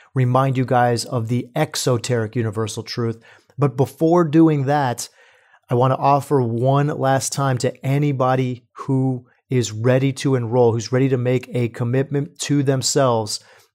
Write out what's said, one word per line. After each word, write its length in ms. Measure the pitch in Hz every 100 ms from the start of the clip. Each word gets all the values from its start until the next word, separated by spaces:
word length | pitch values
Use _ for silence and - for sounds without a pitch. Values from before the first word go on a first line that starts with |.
| -
remind 420 | 135 127 127 135 127
you 80 |
guys 400 | 123 123 123 120
of 240 | - 127 110
the 220 | 120 123
exoteric 800 | - 156 - - 123 - 123 110
universal 500 | 123 110 107 110 -
truth. 380 | 107 - 117 113 - - _ -
But 180 | 139 -
before 480 | 135 - 165 175
doing 400 | 170 151 160 147
that, 460 | 131 147 135 120 - _ _ _ _ _ -
I 60 |
wanna 220 | 123 127 131
offer 440 | 139 143 131 143
one 460 | 120 117 127 135 147
last 480 | - 131 135 135
time 240 | - 139 131
to 260 | 127 -
anybody 840 | - 139 147 135 127 131 127 123 _
who 540 | - - 135 131 127 - _ -
is 220 | 127 107
ready 400 | 107 117 127 139
to 220 | 135 147
enroll, 380 | 131 117 123 120
who's 200 | 113 110
ready 160 | 127 135
to 80 | 127
make 320 | 123 127 -
a 160 | 175 120
commitment 680 | - 120 131 139 143 147 -
to 240 | - 143
themselves, 800 | 135 135 - 147 135 117 107 - - - _